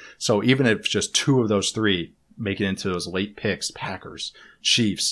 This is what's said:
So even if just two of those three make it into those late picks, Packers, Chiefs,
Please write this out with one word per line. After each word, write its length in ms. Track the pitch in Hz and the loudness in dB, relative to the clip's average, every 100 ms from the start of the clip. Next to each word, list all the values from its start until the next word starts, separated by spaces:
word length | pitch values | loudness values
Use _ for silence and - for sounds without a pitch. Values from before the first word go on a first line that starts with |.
| - - | -20 -6
So 240 | - 104 | 0 2
even 240 | 117 131 127 | 4 4 4
if 160 | 104 | 2
just 320 | - 104 - - | 0 -2 -2 0
two 260 | - 131 | 2 4
of 80 | 110 | 4
those 220 | 101 92 | 2 0
three 420 | 113 107 90 80 _ _ - | 0 2 2 -2 _ _ -8
make 240 | 104 98 | -4 -2
it 40 | 98 | -2
into 220 | 95 98 | -2 -4
those 180 | 87 87 | -4 -4
late 280 | 92 104 - | -4 -4 -4
picks, 360 | 107 90 - | -4 -4 -6
Packers, 640 | - - 92 - 82 - - - _ | -8 -10 -10 -12 -14 -14 -14 -20 _
Chiefs, 440 | - - 107 85 - | 0 2 2 0 -2